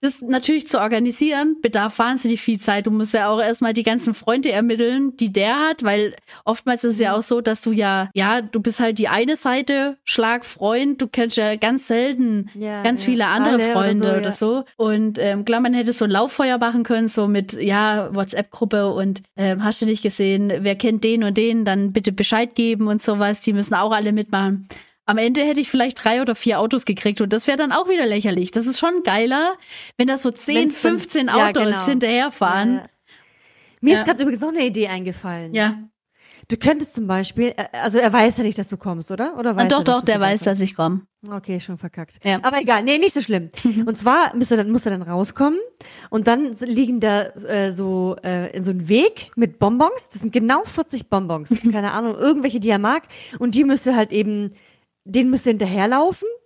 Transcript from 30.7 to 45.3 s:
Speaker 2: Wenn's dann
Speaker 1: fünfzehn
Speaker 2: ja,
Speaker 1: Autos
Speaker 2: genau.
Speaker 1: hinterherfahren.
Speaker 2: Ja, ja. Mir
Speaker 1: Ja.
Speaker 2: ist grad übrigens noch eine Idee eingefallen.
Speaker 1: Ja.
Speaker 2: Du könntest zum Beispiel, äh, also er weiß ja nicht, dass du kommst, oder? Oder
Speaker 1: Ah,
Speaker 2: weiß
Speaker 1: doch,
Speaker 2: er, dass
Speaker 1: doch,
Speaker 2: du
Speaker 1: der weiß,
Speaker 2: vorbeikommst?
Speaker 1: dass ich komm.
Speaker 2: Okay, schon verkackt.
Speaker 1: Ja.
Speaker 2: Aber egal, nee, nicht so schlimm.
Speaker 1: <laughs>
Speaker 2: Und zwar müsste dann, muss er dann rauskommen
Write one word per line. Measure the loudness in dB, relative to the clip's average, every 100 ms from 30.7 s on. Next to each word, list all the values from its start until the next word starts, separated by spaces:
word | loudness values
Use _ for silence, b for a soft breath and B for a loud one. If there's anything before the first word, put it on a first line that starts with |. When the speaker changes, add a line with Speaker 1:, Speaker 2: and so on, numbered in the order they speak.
Speaker 2:
Wenn's | 2
dann | 0
Speaker 1:
fünfzehn | 0 0 0 2
Speaker 2:
ja, | 4 4
Speaker 1:
Autos | 4
Speaker 2:
genau. | 2 2 2
Speaker 1:
hinterherfahren. | 2 2 0 0 0 0 2 0
Speaker 2:
Ja, | -2
ja. | -6 _ _ b b b b b b b
Mir | 4
Speaker 1:
Ja. | 4
Speaker 2:
ist | 4
grad | 0
übrigens | 0 0
noch | -2
eine | -2
Idee | -2 0 -4
eingefallen. | -4 -8 -8 -10 -10 -6
Speaker 1:
Ja. | -2 -2 -2 -12 _ _ b b b -8
Speaker 2:
Du | -2
könntest | 2 0 -2
zum | -6 -2
Beispiel, | -2 -2 -2 -2 -2
äh, | -8 -4
also | 0 2
er | 4
weiß | 6 4 4
ja |
nicht, | -2 -4
dass | -8
du | -8
kommst, | -8 -8 -8
oder? | -6 -6 -4
Oder | -4
Speaker 1:
Ah, | 0
Speaker 2:
weiß | 2
Speaker 1:
doch, | 2
Speaker 2:
er, |
dass | 2 0
Speaker 1:
doch, |
Speaker 2:
du | 2
Speaker 1:
der | 2
weiß, | 2 0
Speaker 2:
vorbeikommst? | 0
Speaker 1:
dass | 0
ich | -2 -2
komm. | -2 -2 -8 _ -14
Speaker 2:
Okay, | -14 -8 -10
schon | -8 -12
verkackt. | -12 -14 -16 _
Speaker 1:
Ja. | -4 -2
Speaker 2:
Aber | 0 -2
egal, | 2 2
nee, | 2 2
nicht | 2
so | 0
schlimm. | -2 -2 -4 -2
Speaker 1:
<laughs> | 0 0 -2
Speaker 2:
Und | 0
zwar | 2 4 2 0
müsste | 0 2
dann, | 2
muss | 0 0
er |
dann | -4
rauskommen | -4 -2 -2